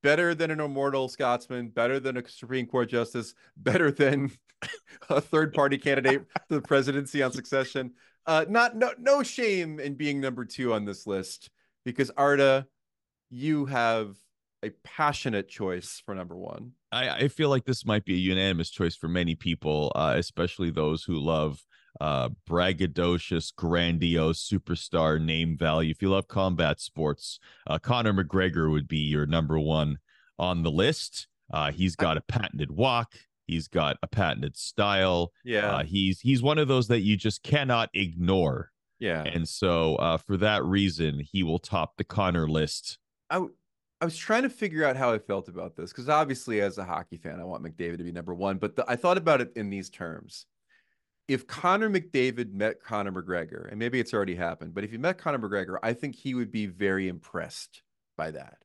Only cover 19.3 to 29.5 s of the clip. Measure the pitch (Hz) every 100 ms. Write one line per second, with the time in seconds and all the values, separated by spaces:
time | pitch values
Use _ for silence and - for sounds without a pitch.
19.3 | 82 87 80 78 76 76 - 76 69 85
20.3 | - 87 - 87 78 76 80 - 80 76
21.3 | 80 76 71 _ _ _ - 76 69 60
22.3 | - - 85 92 85 90 69 87 87 -
23.3 | 85 - - 82 85 85 85 85 82 80
24.3 | 82 - 98 - 87 - 87 78 78 78
25.3 | 80 82 78 80 78 80 80 98 95 -
26.3 | 98 95 85 78 76 - - 76 71 -
27.3 | - - - - 78 - 123 113 95 80
28.3 | 95 92 82 78 78 71 78 73 73 73
29.3 | 82 76